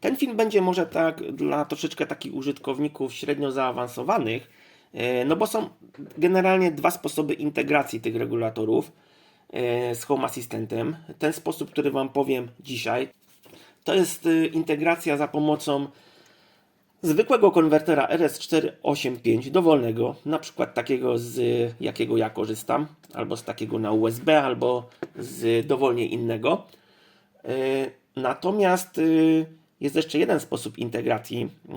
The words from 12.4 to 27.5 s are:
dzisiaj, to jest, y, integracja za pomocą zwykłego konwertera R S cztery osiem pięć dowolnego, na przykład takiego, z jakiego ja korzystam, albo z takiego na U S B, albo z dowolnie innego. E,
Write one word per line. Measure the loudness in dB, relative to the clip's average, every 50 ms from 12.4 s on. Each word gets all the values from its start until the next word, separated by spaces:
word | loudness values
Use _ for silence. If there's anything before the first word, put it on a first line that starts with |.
| -4 -6 -12 -18
dzisiaj, | -14 -12 -10 -6 -4 -2 -2 -2 -4 -6 -10 _ _ _ _ _ _ -20 -20 -20 -20 -20 _ _ -2
to | 2 4
jest, | 4 4 2 0 -2 0
y, | 2 4 4 2
integracja | 2 0 -2 0 0 0 0 2 2 0 2 0 -2 0
za | 0 -2 -2
pomocą | 0 0 2 2 2 0 0 -2 -2 -2 -4 -6 -12 _ _ _ _ _ _ _ _ _ _ _ _ _ _ _ _ _ _ _ _ _
zwykłego | 0 2 4 4 4 4 6 6 6 6
konwertera | 8 6 6 6 6 4 4 4 2 2 2 2
R | 2 2
S | 2 2 0 -4
cztery | -4 0 2 2 2 0 -4 -4
osiem | -2 -2 0 0 -2 -4 -4 -2
pięć | 0 2 2 2 0 0
dowolnego, | 2 4 6 6 6 6 4 0 0 0 -2 -2 -4 -6 -4
na | -4 -4 -4
przykład | -4 -6 -6 -4 -4 -2 -2
takiego, | -2 -2 0 0 0 0 0 0 -2
z | -4 -4 -4 -2 0 0 0 0 0 -2 -4 -6
jakiego | -6 -6 -4 -4 -2 0 0
ja | 0 0 -2
korzystam, | -2 -4 -4 -4 -6 -6 -4 -2 -2 -2 -2 -4 -10 _ _ -14 -10
albo | -8 -6 -6 -8
z | -8 -8
takiego | -10 -8 -8 -6 -6 -4 -4
na | -2 0
U | 2 2 2
S | 0 -2 -2
B, | 2 4 4 4
albo | 4 2 0 -2 0 0 0 -2 -4 -10 -14 _ -14 -12 -12
z | -12 -12 -12 -8 -2 0 2 2 2 2
dowolnie | 0 0 2 2 2 2 0 -2
innego. | -2 -2 -4 -2 -2 -2 -2 0 0 0 -2 -4 -10 _ _ _ _ _ _ _ _ _ _ _ _ _ _ -8
E, | -6